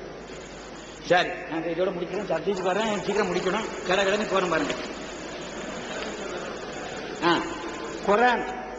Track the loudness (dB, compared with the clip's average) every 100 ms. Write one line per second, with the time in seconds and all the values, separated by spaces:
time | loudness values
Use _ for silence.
0 | -10 -12 -12 -12 -12 -12 -12 -12 -12 -4
1 | 4 6 4 -2 -4 -2 0 2 2 0
2 | -4 -4 0 0 2 2 2 2 2 0
3 | 2 2 4 2 2 0 -2 -4 0 4
4 | 4 2 2 2 4 2 2 -2 -4 -8
5 | -8 -8 -8 -8 -8 -8 -8 -6 -6 -6
6 | -6 -6 -6 -6 -6 -8 -8 -8 -8 -8
7 | -8 0 4 4 2 -6 -8 -8 -8 -2
8 | 4 8 8 6 0 -4 -6